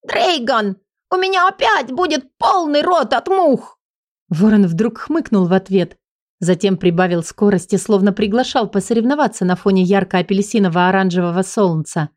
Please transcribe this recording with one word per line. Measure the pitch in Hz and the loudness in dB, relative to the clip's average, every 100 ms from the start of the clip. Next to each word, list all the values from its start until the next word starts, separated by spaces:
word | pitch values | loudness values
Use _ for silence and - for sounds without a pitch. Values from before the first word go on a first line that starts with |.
«Дрейган, | - - 277 330 233 240 208 190 _ _ _ | -6 -2 -2 -2 -2 -2 -2 -8 _ _ _
у | 370 | -4
меня | 381 381 359 | -2 0 0
опять | 381 453 403 247 | 0 0 0 -2
будет | 262 359 302 - _ | -4 -2 -2 -6 _
полный | - 392 320 294 | 0 0 0 0
рот | 330 349 247 | 2 0 2
от | 349 349 | -2 0
мух!» | 381 339 240 - _ _ _ _ _ _ | 2 2 2 -2 _ _ _ _ _ _
Ворон | 160 214 214 185 | 0 4 4 2
вдруг | 165 226 233 | 2 -2 -4
хмыкнул | - 320 - 202 175 | -6 -4 0 0 2
в | |
ответ, | 190 190 190 175 - _ _ _ _ | 0 0 -2 -2 -8 _ _ _ _
затем | 170 180 196 185 | -2 0 0 0
прибавил | 185 170 185 175 | 0 2 0 0
скорости, | 165 - 208 190 - 196 | -4 0 0 0 0 -4
словно | 185 208 202 | 0 2 2
приглашал | 196 208 220 254 277 214 | 0 -2 -2 -2 -2 -2
посоревноваться | 202 185 233 233 294 277 - | -4 -2 0 0 0 -2 0
на | 180 | -2
фоне | 180 202 190 | 0 0 2
ярко-апельсиново-оранжевого | 180 196 185 185 175 190 202 226 196 170 180 190 190 175 175 170 | 2 2 0 -4 -2 -2 0 0 0 2 2 2 0 0 -2 -2
солнца. | 185 - 196 160 156 - 147 | -4 0 0 0 -4 -6 -6